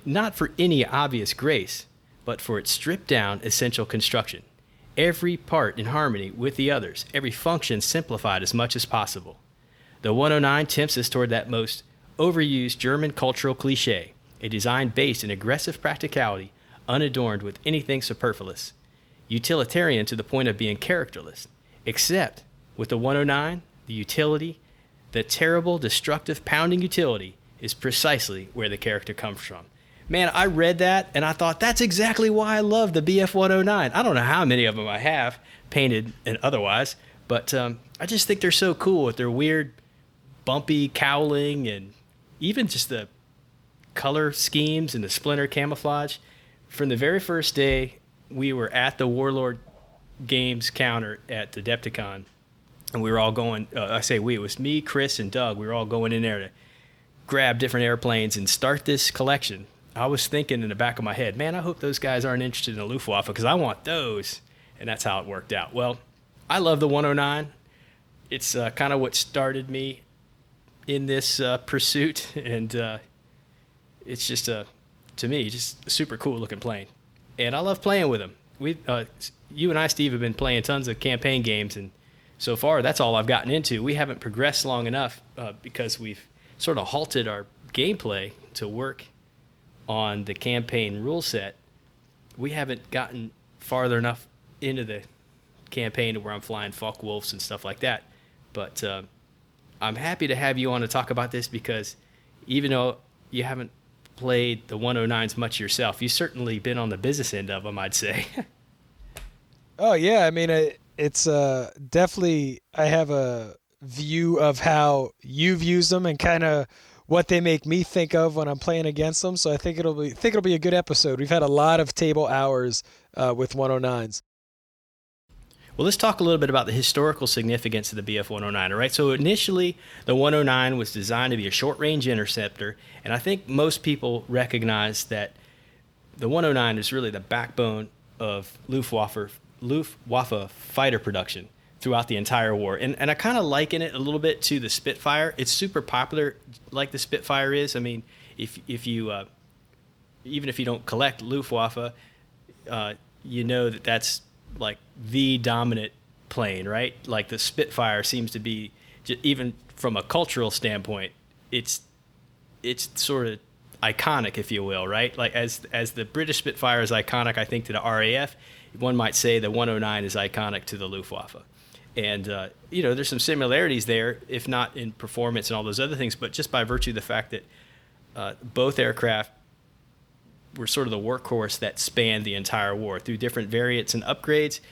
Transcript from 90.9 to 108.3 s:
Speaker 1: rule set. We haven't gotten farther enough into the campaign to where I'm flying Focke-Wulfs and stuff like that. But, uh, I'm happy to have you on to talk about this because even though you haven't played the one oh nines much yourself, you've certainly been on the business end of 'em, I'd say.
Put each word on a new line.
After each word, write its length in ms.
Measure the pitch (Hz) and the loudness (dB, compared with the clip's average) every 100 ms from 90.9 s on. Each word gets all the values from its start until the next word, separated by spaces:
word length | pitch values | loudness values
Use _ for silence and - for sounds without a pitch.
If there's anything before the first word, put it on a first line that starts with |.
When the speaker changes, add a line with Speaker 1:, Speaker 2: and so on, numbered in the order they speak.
| 101 | -4
Speaker 1:
rule 180 | 120 165 | -4 -4
set. 340 | 160 113 98 - _ _ _ _ _ _ _ - | -4 -4 -6 -12 _ _ _ _ _ _ _ -10
We 140 | 135 | -8
haven't 400 | 151 131 123 - | -6 -6 -8 -6
gotten 400 | 131 123 123 110 - _ _ | -6 -6 -8 -12 -16 _ _
farther 380 | - 127 127 120 | -4 0 2 2
enough 280 | 120 120 - _ _ - | 0 -2 -10 _ _ -8
into 220 | 135 131 | -6 -4
the 200 | 110 104 - _ _ _ _ _ - | -6 -10 -14 _ _ _ _ _ -12
campaign 460 | - 113 117 113 | -6 -4 -2 -2
to 60 | 110 | -2
where 120 | 104 | -6
I'm 80 | 104 | -10
flying 320 | - 107 104 | -8 -8 -8
Focke-Wulfs 600 | - 110 104 107 104 - | -8 -8 -6 -6 -6 -6
and 80 | 98 | -8
stuff 240 | - 101 | -8 -8
like 160 | 98 98 | -10 -4
that. 220 | 127 110 - _ _ _ _ | -2 -2 -8 _ _ _ _
But, 280 | - 98 - | -12 -10 -6
uh, 200 | 104 98 95 _ _ _ _ _ _ - | -6 -6 -10 _ _ _ _ _ _ -6
I'm 140 | 110 110 | -4 -4
happy 300 | 160 180 147 | -4 -2 -2
to 80 | |
have 240 | 127 139 127 | 0 0 0
you 140 | 127 | 0
on 100 | 123 | 0
to 60 | 113 | -2
talk 220 | 131 120 | -2 -2
about 200 | 120 123 | -2 -4
this 180 | 123 120 | -4 -6
because 480 | 117 - 110 104 - _ _ _ _ - | -6 -6 -6 -6 -14 _ _ _ _ -4
even 240 | 135 143 | 0 2
though 280 | 131 127 123 _ _ _ | 2 0 -2 _ _ _
you 140 | 123 | -6
haven't 260 | 127 127 123 - _ _ - | -4 -6 -10 -16 _ _ -20
played 540 | - 127 123 120 113 - | -6 0 2 2 -2 -6
the 80 | 107 | -4
one 220 | 120 123 | 0 2
oh 80 | 113 | 2
nines 320 | 117 110 - | 2 0 -2
much 200 | 117 - | -4 -4
yourself, 440 | 101 - 113 - | -2 0 0 0
you've 100 | 123 | -2
certainly 460 | - 170 123 120 110 | 0 -2 -4 -6 -4
been 180 | 123 123 | -2 -2
on 140 | 113 | -2
the 80 | 95 | -2
business 340 | 127 147 123 | -2 -2 -4
end 160 | 101 98 | -4 -6
of 160 | 95 | -6
'em, 140 | 104 101 | -8 -6
I'd 160 | 98 | -4
say. 320 | - 104 104 - | -2 -2 -2 -6